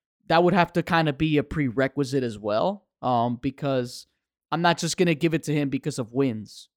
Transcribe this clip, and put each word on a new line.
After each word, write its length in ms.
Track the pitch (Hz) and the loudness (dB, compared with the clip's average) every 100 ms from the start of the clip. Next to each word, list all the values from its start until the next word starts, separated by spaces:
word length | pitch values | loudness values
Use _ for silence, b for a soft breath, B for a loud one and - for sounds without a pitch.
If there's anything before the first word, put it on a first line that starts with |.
| _ _ - | _ _ 0
that 160 | 165 | 4
would 100 | 175 | 4
have 200 | 185 170 | 4 2
to 100 | 175 | 0
kinda 300 | 160 170 156 | 0 0 0
be 240 | 135 156 147 | 0 2 2
a 60 | |
prerequisite 800 | - 160 135 110 135 - 135 135 | 0 -2 -2 0 -2 -2 -2 -2
as 140 | 120 104 | -2 -4
well, 480 | 104 107 180 202 _ _ | -2 0 0 -2 _ _
um, 380 | 127 120 120 120 | -2 0 0 -2
because 640 | 139 135 147 131 123 - - _ _ _ _ | -6 -4 -2 -2 -4 -10 -20 _ _ _ _
I'm 100 | 156 | 0
not 160 | 175 165 | 0 0
just 180 | 165 - | -2 2
gonna 200 | 175 147 | 2 2
give 180 | 165 | 0
it 100 | 156 | 0
to 100 | - | -2
him 160 | 147 139 | -2 -2
because 300 | 131 156 143 | -4 -4 -6
of 140 | 110 | -4
wins, 560 | 120 139 110 101 - - | 0 0 -2 -10 -18 -20